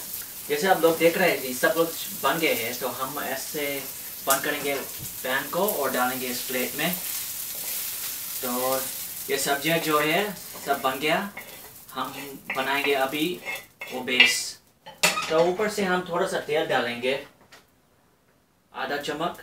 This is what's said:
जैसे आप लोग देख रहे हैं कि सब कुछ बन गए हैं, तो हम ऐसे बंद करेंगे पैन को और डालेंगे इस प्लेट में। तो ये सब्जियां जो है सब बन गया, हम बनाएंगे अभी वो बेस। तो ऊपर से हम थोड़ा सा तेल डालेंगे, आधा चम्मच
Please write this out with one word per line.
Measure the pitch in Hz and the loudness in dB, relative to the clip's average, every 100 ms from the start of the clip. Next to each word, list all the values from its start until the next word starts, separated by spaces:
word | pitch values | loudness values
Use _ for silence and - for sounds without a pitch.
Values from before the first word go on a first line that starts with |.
| - - - - - | -8 -10 -10 -12 -4
जैसे | 147 190 | 0 4
आप | 160 | 6
लोग | 165 160 | 6 6
देख | 165 175 | 4 6
रहे | 165 | 4
हैं | 135 | 2
कि | 127 | -2
सब | 127 165 | 0 2
कुछ | 165 165 - - 196 | 4 2 0 -6 0
बन | 180 165 | 0 2
गए | 156 | 2
हैं, | 123 113 123 | 2 -2 -4
तो | 131 | -4
हम | 127 135 147 | -4 -4 -4
ऐसे | - - - 151 143 139 131 - - - - | -4 -4 -4 -4 -4 -4 -6 -10 -12 -6 2
बंद | 135 | 2
करेंगे | 151 147 143 | 2 -2 -2
पैन | 135 117 - - - 131 131 147 | -2 -4 -10 -10 -6 -2 -2 0
को | 170 208 | 0 2
और | - 135 | 2 0
डालेंगे | 123 123 127 127 | 2 0 0 -4
इस | 123 | -4
प्लेट | - 127 123 143 | -2 -2 -2 0
में। | 165 180 - - - - - - - - - - - - - - | -2 -2 -4 -6 -6 -8 -8 -8 -6 -6 -6 -6 -8 -8 -8 -6
तो | 127 127 131 131 - - - - - | -4 0 0 0 -2 -6 -10 -10 -4
ये | 135 | -2
सब्जियां | - 139 151 165 | 0 0 2 2
जो | 156 151 | 4 4
है | 151 170 208 185 - - - | 4 2 0 -4 -12 -8 -2
सब | 139 | 0
बन | 131 131 | 0 0
गया, | 151 175 202 - - - - - - | 2 2 0 -8 -14 -16 -18 -18 -12
हम | 131 131 135 143 135 - 135 | -8 -8 -8 -12 -12 -6 -2
बनाएंगे | 131 139 143 | 0 2 2
अभी | 143 165 151 170 180 - - - _ - | 2 2 2 0 -2 -6 -10 -12 _ -10
वो | 127 | -6
बेस। | 123 123 - - - - _ _ - - - 1077 - | 0 6 6 6 -4 -10 _ _ -20 0 2 2 4
तो | 160 | 6
ऊपर | 175 185 208 | 6 4 0
से | - | 2
हम | 185 180 170 | 2 2 2
थोड़ा | 170 190 | 0 2
सा | - | 0
तेल | - 151 - | 2 0 2
डालेंगे, | 139 120 120 127 139 - _ - - _ _ _ _ _ _ _ _ _ _ _ | 2 0 0 0 0 -4 _ -20 -20 _ _ _ _ _ _ _ _ _ _ _
आधा | - - 143 | -8 -4 -2
चम्मच | - 151 175 - | -4 -2 -4 -4